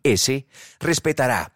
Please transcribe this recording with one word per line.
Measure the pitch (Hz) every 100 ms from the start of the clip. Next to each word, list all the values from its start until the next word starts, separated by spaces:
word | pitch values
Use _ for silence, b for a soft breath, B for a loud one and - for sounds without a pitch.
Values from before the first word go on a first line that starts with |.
S | 143 98 - 135 B B B B
respetará | 160 165 160 147 127 101 -